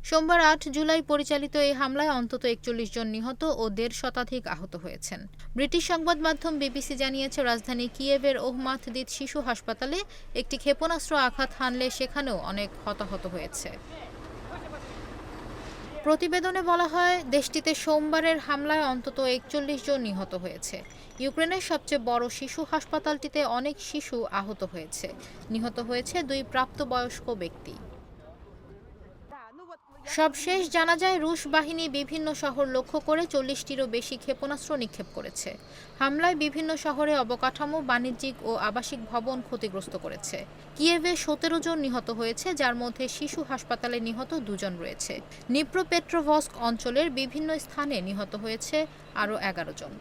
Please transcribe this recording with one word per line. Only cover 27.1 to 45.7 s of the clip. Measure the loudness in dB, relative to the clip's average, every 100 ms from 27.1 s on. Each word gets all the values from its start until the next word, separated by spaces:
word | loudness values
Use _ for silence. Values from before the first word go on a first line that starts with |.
| -4 -6 -4
ব্যক্তি। | -6 -8 -14 -14 -14 -16 -18 -20 -20 -20 -20 -20 -20 -20 -20 -20 -20 -20 -18 -18 -18 -18 -18 -20 _ -16 -4 4
সবশেষ | 4 4 2 2 4 4
জানা | 4 6
যায়, | 6 4
রুশ | 2 0 4
বাহিনী | 4 4 -2 -2 -2
বিভিন্ন | -2 -2 -2 0
শহর | -2 2 2 2
লক্ষ্য | 2 -2 2
করে | 2 4
চল্লিশটিরও | 0 0 -4 -4 -2 0 -2
বেশি | -4 -6
ক্ষেপণাস্ত্র | -4 -4 -2 -4 -2 -2
নিক্ষেপ | -2 -6 -10 -8
করেছে। | -8 -8 -8 -10 -16 -18 -18 0
হামলায় | 0 4 4 4
বিভিন্ন | 0 0 -2 -2
শহরে | -2 2 4 4
অবকাঠামো, | 2 2 0 0 -2 -2 2
বাণিজ্যিক | 0 0 -4 -6 -4 -2
ও | 0 0
আবাসিক | -2 -4 -8 -4
ভবন | -2 -2 -4 -6
ক্ষতিগ্রস্ত | -6 -4 -6 -6 -8
করেছে। | -8 -8 -8 -8 -10 -16 -16 4
কিয়েভে | 6 6 4 2
সতেরো | 0 2 2 2 0
জন | 0 0
নিহত | -2 -2 -2
হয়েছে, | -2 -2 -2 2
যার | 2 2
মধ্যে | -4 -4 -6 -4
শিশু | -4 -4 -4
হাসপাতালে | -4 -2 -2 0 -2 -2
নিহত | -4 -2 -4 -2
দুজন | -4 -4 -4
রয়েছে। | -8 -6 -6 -8 -10 -14 2
নিপ্রোপেট্রোভস্ক | 2 4